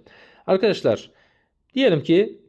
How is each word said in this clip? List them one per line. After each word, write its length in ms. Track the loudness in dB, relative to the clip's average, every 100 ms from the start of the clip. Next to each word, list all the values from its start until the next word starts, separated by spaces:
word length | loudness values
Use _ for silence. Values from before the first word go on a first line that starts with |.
| _ -20 -20 _ -4
Arkadaşlar 640 | 0 0 0 -2 -2 -6 _ _ _ _ _ _
diyelim 280 | -2 0 0
ki 400 | 2 0 0 -6